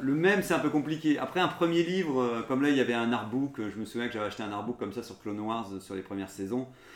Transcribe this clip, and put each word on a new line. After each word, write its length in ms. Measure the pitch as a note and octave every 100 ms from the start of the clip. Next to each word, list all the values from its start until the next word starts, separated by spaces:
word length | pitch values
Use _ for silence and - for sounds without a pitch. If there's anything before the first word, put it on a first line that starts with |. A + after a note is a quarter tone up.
Le 100 | C3
même, 300 | D3 F#3 G3+
c'est 120 | -
un 40 | E3
peu 120 | D3
compliqué. 460 | D3+ C#3+ D#3 D#3 C#3+
Après, 180 | - F3+
un 80 | F3
premier 380 | - E3+ E3+
livre, 360 | E3+ F#3 E3 C3
euh, 220 | B2 A#2
comme 200 | A2 C3
là, 80 | C#3+
il 60 | C#3
y 40 |
avait 140 | A#2+
un 180 | A#2 A#2
artbook, 480 | A#2+ G#2+ B2 C#3 C#3
euh, 100 | G#2
je 60 | G2
me 60 |
souviens 240 | G#2 A#2 A#2+
que 60 |
j'avais 120 | A2+ G#2
acheté 160 | -
un 80 | G#2+
artbook 260 | G2+ A2 A#2+
comme 160 | G2+
ça 120 | A2
sur 160 | - G2
Clone 180 | G#2+ G#2
Wars, 300 | G#2+ A2+ G2+
euh, 60 | F#2+
sur 160 | -
les 80 | F#2+
premières 280 | F#2 G2 F#2+
saisons. 360 | - F#2+ B2 B2+ - -